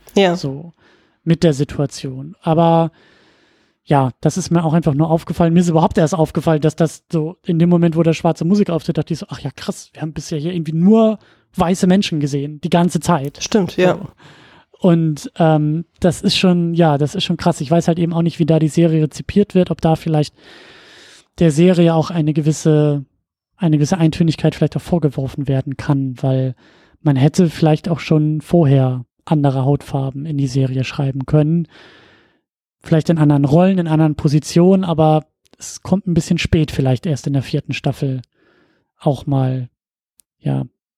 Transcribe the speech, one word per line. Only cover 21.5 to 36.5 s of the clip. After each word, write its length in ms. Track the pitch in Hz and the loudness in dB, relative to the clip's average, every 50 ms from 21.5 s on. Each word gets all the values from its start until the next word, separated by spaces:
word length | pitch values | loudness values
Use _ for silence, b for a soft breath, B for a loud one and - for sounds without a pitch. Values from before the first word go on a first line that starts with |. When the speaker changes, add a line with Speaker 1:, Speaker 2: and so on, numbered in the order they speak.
Speaker 2:
Serie 440 | 139 156 175 185 180 170 170 165 165 | 4 4 4 4 4 4 4 4 2
auch 160 | 160 147 - | 2 0 0
eine 220 | 170 170 151 156 147 | -2 -2 -2 0 -2
gewisse, 680 | 160 143 156 151 - - 165 151 151 151 147 147 143 135 - _ _ _ _ _ _ _ _ _ | 0 -2 -2 -2 0 0 2 2 4 2 2 0 -2 -6 -10 _ _ _ _ _ _ _ _ _
eine 220 | _ 180 165 151 147 | _ 0 0 2 2
gewisse 200 | 147 - 196 165 | 2 0 0 2
Eintönigkeit 560 | 165 156 - - 170 160 - - - 156 - | 2 0 2 2 0 0 0 0 -2 -2 0
vielleicht 220 | - 160 143 - | 0 -2 -2 -2
auch 60 | 147 | -6
vorgeworfen 680 | - - 180 170 147 143 - 147 135 131 - 151 135 143 | -4 -2 -2 0 0 -2 -2 -4 -8 -6 -6 -6 -4 -2
werden 280 | 135 131 - 143 131 | -2 -2 -4 -6 -10
kann, 380 | - - - 143 139 135 131 123 - | -8 -4 -2 -2 -2 -2 -4 -6 -4
weil 340 | - 135 131 131 131 131 127 b b b b b b b b b | -2 -2 0 0 -2 -4 -6 b b b b b b b b b
man 160 | - 151 139 | 0 0 2
hätte 320 | 127 135 131 - - 180 156 | 4 2 2 4 2 0 0
vielleicht 400 | - - 165 151 156 156 - 175 | 0 0 2 2 2 0 -2 -4
auch 120 | 165 - | -6 -6
schon 400 | - - 165 156 151 151 156 156 | -2 0 0 2 2 0 -2 -4
vorher 640 | - - - 175 160 135 139 135 131 127 127 127 120 - _ _ _ | -4 0 2 2 4 4 4 4 2 0 -2 -6 -10 -14 _ _ _
andere 400 | - 160 151 143 139 131 135 127 | -2 0 0 2 0 0 0 0
Hautfarben 640 | 139 143 139 - - - 139 135 135 131 135 147 | 0 0 -2 -4 -6 -6 -6 -6 -6 -8 -10 -10
in 100 | 165 151 | -6 -4
die 120 | 139 139 131 | -4 -4 -2
Serie 360 | 123 139 135 127 131 131 127 | 0 -2 -2 -2 -2 -4 -6
schreiben 420 | - - - 139 135 127 135 131 | -6 -6 -4 -4 -4 -4 -6 -4
können. 420 | - 147 151 147 156 165 170 160 b b b b b b b b b b b b b b b b b _ _ _ _ _ _ | 0 2 2 2 2 0 -2 -2 b b b b b b b b b b b b b b b b b _ _ _ _ _ _
Vielleicht 260 | _ - 170 156 - - | _ -2 0 0 2 0
in 80 | 165 156 | 2 2
anderen 260 | 151 147 147 139 143 | 4 4 4 2 2
Rollen, 340 | 135 147 170 185 190 196 180 | 4 4 4 4 4 2 0
in 80 | 170 | 0
anderen 300 | 160 156 156 160 151 147 | 0 2 2 2 2 0
Positionen, 640 | - - 151 139 156 - - - 170 175 185 196 190 | 0 0 0 0 0 -2 0 2 4 4 4 4 2
aber 440 | 190 170 160 156 156 156 156 156 - _ _ _ _ _ _ _ | 2 -2 0 2 2 2 2 2 -2 _ _ _ _ _ _ _
es 240 | - - - - | -20 -20 -18 -16
kommt 260 | - - 185 202 - 185 | -4 -2 -2 -2 0 0
ein 60 | 165 | -2
bisschen 240 | 160 - - 180 160 | -2 0 0 -2 -2
spät 340 | - - | 0 0